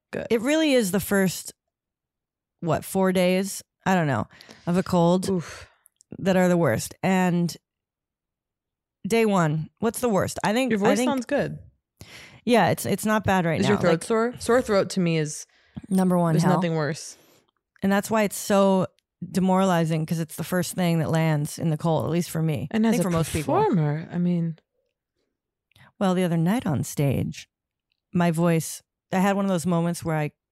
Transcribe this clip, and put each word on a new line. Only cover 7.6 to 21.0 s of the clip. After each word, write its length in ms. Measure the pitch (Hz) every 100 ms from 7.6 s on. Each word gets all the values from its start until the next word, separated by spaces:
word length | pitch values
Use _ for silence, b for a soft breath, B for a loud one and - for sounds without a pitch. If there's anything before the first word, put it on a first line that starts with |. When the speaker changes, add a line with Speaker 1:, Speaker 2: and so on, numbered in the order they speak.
| _ _ _ _ _ _ _ _ _ _ _ _ _ _ 190
Speaker 2:
day 180 | 226
one, 460 | 220 196 160 156 156 -
what's 220 | 220 233
the 80 | 240
worst? 280 | 190 151 -
I 80 | 175
think 180 | 220 262
Speaker 1:
Your 80 | 220
Speaker 2:
I 20 |
Speaker 1:
voice 160 | 202 269
Speaker 2:
think 100 | 254
Speaker 1:
sounds 160 | 262 240
good. 320 | 285 156 151 - _ _ _ B B B B
Speaker 2:
Yeah, 240 | - 240 180
it's, 140 | 135 113
it's 200 | 202 220
not 180 | 220
bad 220 | 214 190 170
right 120 | 165
Speaker 1:
Is 40 |
Speaker 2:
now. 60 | 190
Speaker 1:
your 60 | 202
throat 100 | 175
Speaker 2:
Like, 120 | 165
Speaker 1:
sore? 300 | - 226 233 247
Sore 220 | - 240
throat 280 | 247 202 180
to 100 | -
me 160 | 170 160
is 300 | 151 - - B B B -
Speaker 2:
number 300 | 190 185 180
one 160 | 170
Speaker 1:
there's 80 | 160
Speaker 2:
hell. 120 | 185 180
Speaker 1:
nothing 180 | 175
worse. 420 | 160 147 160 - - b b b _ _ _
Speaker 2:
And 80 | 196
that's 200 | 196 -
why 120 | 220
it's 120 | 202 -
so 500 | - 196 196 190 175 - _ _ 175
demoralizing, 760 | 170 185 185 190 170 165 160
'cause 140 | 160 165
it's 180 | 165 -
the 80 |
first 300 | 165 - 131
thing 240 | - 180
that 120 | 165